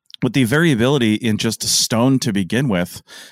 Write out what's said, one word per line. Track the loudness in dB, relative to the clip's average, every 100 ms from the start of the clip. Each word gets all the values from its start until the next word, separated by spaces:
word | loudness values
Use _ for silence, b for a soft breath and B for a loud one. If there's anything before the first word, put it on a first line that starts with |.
| _ -6
with | -4
the | 0
variability | 2 2 2 2 2 2 2 0
in | 0 -2
just | -2 -4
stone | -4 -2 0 2 2 2
to | 0
begin | -2 -2 -2 -2
with | -2 -2 -8 -20 B B